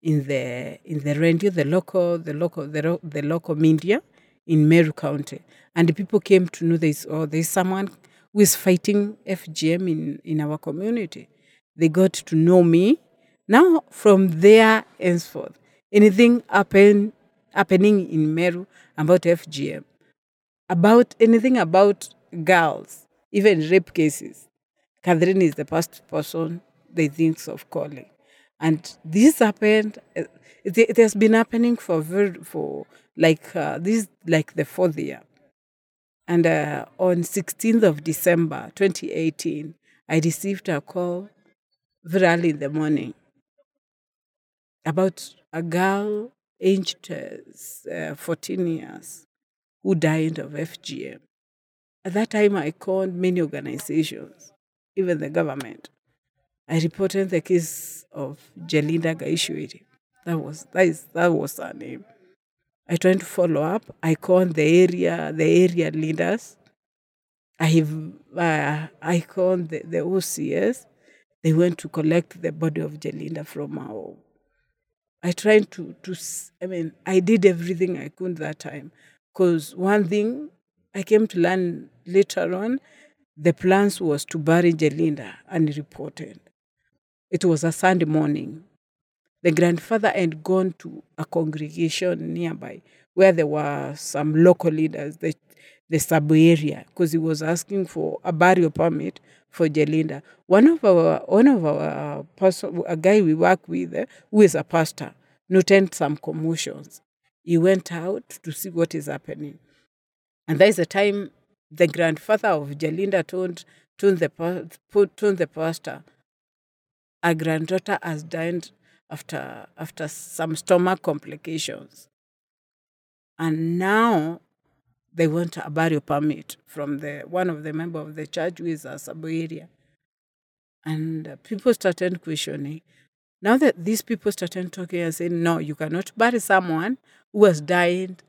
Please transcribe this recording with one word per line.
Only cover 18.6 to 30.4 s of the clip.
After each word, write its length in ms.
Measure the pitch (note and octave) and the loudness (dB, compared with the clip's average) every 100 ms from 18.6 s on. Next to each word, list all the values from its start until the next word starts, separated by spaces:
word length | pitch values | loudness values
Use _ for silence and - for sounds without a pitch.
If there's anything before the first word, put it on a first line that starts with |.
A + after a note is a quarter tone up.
| F#3+ _ _ - | -8 _ _ -4
about 260 | D3+ E3+ | 2 4
F 240 | E3+ E3+ - | 4 0 -2
G 240 | C#3+ C#3+ | -10 -8
M, 120 | D#3 - _ _ _ _ _ _ _ - | -8 -14 _ _ _ _ _ _ _ -4
about 460 | F3 G3+ A#3 A#3+ - | 2 6 6 4 4
anything 380 | A3+ A3+ B3+ B3 | 6 6 4 2
about 560 | E3 F#3 G3+ G3 - _ _ F3 | 2 6 6 4 -6 _ _ -6
girls, 600 | D#3+ F3+ D#3+ - - - _ _ _ | 2 4 4 -2 -10 -20 _ _ _
even 300 | G3+ G#3 F3 D#3 | 2 4 4 4
rape 240 | F#3+ E3+ | 2 2
cases, 540 | - D#3 - - - _ _ _ _ _ _ | 0 0 -2 -10 -18 _ _ _ _ _ _
Catherine 400 | - E3 F3 F#3+ | 0 2 4 4
is 140 | E3+ C#3+ | 2 0
the 80 | |
first 420 | C#3+ D#3+ E3 - _ | -4 -2 -4 -8 _
person 540 | D#3 D3+ E3 D#3+ E3+ - _ _ | -8 -6 -6 -6 -8 -14 _ _
they 160 | E3+ D3+ | -2 -2
think 400 | D3+ D#3+ D#3+ - | 0 0 0 -8
of 200 | - - | -16 -10
calling. 380 | - D3+ C3+ - _ _ _ _ _ | -8 -8 -10 -20 _ _ _ _ _
And 360 | D#3+ D#3 - - | -2 -2 -4 -18
this 360 | D#3+ F3+ C4+ - | -4 4 6 6
happened, 580 | G#3+ - G#3+ G#3+ G#3+ - _ - | 2 2 2 2 0 -8 _ -10
uh, 60 | - _ | -10 _